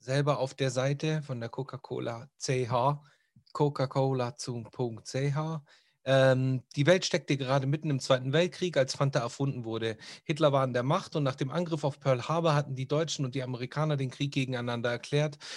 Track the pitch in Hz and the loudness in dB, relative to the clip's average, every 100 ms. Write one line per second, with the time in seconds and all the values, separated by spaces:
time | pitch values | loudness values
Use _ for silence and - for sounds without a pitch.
0 | 127 139 143 120 135 - 135 123 135 143 | -2 0 2 0 -2 -2 -2 0 -2 -2
1 | 156 156 143 120 117 - 131 127 - 127 | -2 -4 -4 -8 -8 -8 -10 -10 -8 -6
2 | 120 117 - - - 127 117 127 131 147 | -6 -8 -14 -8 -2 -2 2 4 4 2
3 | - _ _ _ _ - 147 143 131 139 | -4 _ _ _ _ 0 2 2 0 2
4 | 135 131 123 - - 120 113 - 120 110 | 2 2 -2 -6 -8 -8 -8 -4 -4 -6
5 | - 131 143 143 160 156 - _ _ _ | -6 -2 0 0 -2 -6 -10 _ _ _
6 | 131 135 131 131 131 127 - 147 143 185 | 2 6 6 6 2 0 -2 2 6 4
7 | - 170 - 139 127 139 135 151 156 131 | 4 -2 0 -2 2 0 0 -2 -2 -2
8 | - 131 131 156 180 - 180 147 127 - | 2 2 2 2 2 0 0 2 0 0
9 | 139 139 117 - 139 123 113 113 113 110 | 0 0 -4 -4 -4 -4 -4 -4 -4 -6
10 | - - - 151 151 135 131 123 127 185 | -12 -12 -6 2 4 4 2 0 2 0
11 | - 160 139 - 139 160 170 160 143 - | 0 -2 -2 -2 -4 -2 -2 -2 -2 -2
12 | 139 123 - 165 165 147 143 131 131 147 | 0 0 0 0 2 2 0 -6 -2 -2
13 | 160 - 131 131 127 120 123 147 156 143 | -2 -4 -4 -4 -6 -6 -6 -2 0 0
14 | 131 - 143 143 131 123 120 120 120 117 | -2 -4 -4 -2 -2 -2 -4 -2 -2 -4
15 | - 147 151 147 - | -2 -2 -2 -6 -14